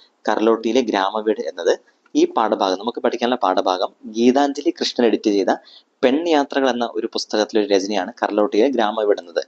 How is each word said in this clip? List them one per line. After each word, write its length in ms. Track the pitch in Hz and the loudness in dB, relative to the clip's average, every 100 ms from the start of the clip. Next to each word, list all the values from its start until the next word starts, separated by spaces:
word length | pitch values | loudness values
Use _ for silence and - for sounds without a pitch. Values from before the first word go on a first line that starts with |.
| _ _ - | _ _ -6
കർലോട്ടിയിലെ 520 | 107 110 113 113 120 | 0 2 0 0 -2
ഗ്രാമവീട് 600 | 110 101 98 107 107 107 | 0 -2 -2 -4 -2 -4
എന്നത്. 380 | - 90 87 - _ _ _ 147 | -6 0 2 2 _ _ _ 0
ഈ 100 | 175 | 2
പാഠഭാഗം, 540 | 123 107 104 98 92 | 2 2 2 0 -2
നമുക്ക് 220 | 110 - | -4 -4
പഠിക്കാനുള്ള 340 | 123 113 117 120 | -4 -2 -2 0
പാഠഭാഗം 540 | 95 95 95 92 101 _ 120 | 0 0 0 0 -4 _ -10
ഗീതാഞ്ജലി 680 | 107 123 131 143 139 - - | 0 2 4 2 -2 -4 -4
കൃഷ്ണൻ 260 | 120 - 117 | -4 0 0
എഡിറ്റ് 260 | 104 110 | 2 0
ചെയ്ത 240 | 101 92 107 _ - _ - | 0 0 -2 _ -20 _ -2
പെൺയാത്രകൾ 680 | 127 143 170 151 139 143 135 | 0 0 0 0 2 2 2
എന്ന 200 | 120 120 | 0 -4
ഒരു 160 | - 113 | -6 -6
പുസ്തകത്തിലെ 480 | 107 - 107 104 110 | -6 -4 -2 0 0
ഒരു 120 | 101 | 2
രചനയാണ് 400 | 101 98 101 92 - | 0 0 -4 -4 -4
കർലോട്ടിയിലെ 460 | 101 104 104 104 135 | -2 0 0 2 2
ഗ്രാമവീട് 500 | 120 107 113 104 95 | 2 -2 0 0 0
എന്നത്. 240 | 87 82 | -2 -6